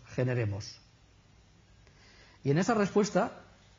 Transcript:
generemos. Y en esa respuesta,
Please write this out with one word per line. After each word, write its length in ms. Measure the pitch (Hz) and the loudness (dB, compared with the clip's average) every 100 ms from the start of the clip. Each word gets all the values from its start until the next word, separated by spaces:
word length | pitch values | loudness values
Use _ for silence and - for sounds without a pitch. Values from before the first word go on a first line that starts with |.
| - - | -10 -4
generemos. 640 | 123 123 113 - - - - _ - - _ - - - _ - - - - - - - | -2 0 -2 -6 -10 -18 -20 _ -20 -20 _ -20 -20 -20 _ -20 -20 -20 -20 -20 -20 -6
Y 80 | 135 | 0
en 60 | 147 | 2
esa 160 | 196 | 2
respuesta, 580 | 220 202 202 208 180 240 - - - - | 2 2 2 2 2 -2 -4 -20 -20 -20